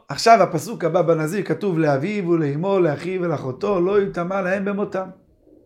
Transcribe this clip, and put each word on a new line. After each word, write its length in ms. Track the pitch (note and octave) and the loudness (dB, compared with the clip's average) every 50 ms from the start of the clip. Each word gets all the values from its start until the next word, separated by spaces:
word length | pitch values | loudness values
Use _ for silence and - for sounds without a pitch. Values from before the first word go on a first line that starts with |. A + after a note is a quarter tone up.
| _ - | _ -12
עכשיו 340 | C#3+ - - A3+ A3+ G3+ F#3 | -8 0 6 6 6 6 6
הפסוק 420 | - E3 D#3 D#3+ G3 A#3+ D#3+ F3 | 2 0 -4 -6 -6 -8 -4 -4
הבא 180 | D#3+ D#3 F3+ E3+ | 0 0 2 2
בנזיר 420 | D#3 E3 D#3 D#3 D#3 F3+ G#3 E3+ | 2 2 0 0 -4 -4 -4 -2
כתוב, 340 | - D#3+ D#3 G#3 G3+ F3 D#3+ | -2 -4 -2 -2 -2 0 2
"לאביו 500 | D#3+ D3 C#3+ C3+ C#3 G3 G#3+ G#3 F#3 E3+ | 2 2 2 0 0 -2 -4 -2 0 2
ולאמו, 520 | F3 E3 D#3+ C#3+ C#3 D3+ E3+ G3 G3 F#3+ | 2 2 2 0 -2 -2 -2 0 2 2
לאחיו 420 | F3 D#3+ C#3+ C#3+ - F3 F#3 F#3 F3 | 2 2 0 -2 -4 -6 -4 -2 -2
ולאחותו, 580 | E3+ D#3+ C3+ - C3 B2 - - G3+ G3+ F3+ | -2 -2 -4 -4 -6 -8 -4 -2 -2 0 2
לא 220 | F3 F#3 G3+ G#3 G3 | 2 2 4 2 2
יטמא 320 | G3 - F3 E3+ F3+ G3 | 2 -2 -4 -4 -4 -4
להם 300 | G3 F#3+ F3+ F#3+ G3+ F#3+ | -2 -2 -2 -2 -2 -2
במותם". 440 | G3+ G3+ G3 G#3 G3 G3 F#3 F#3+ F3+ - - _ _ _ _ _ _ - - _ | -2 -2 -2 -4 -4 -4 -6 -8 -8 -12 -20 _ _ _ _ _ _ -20 -20 _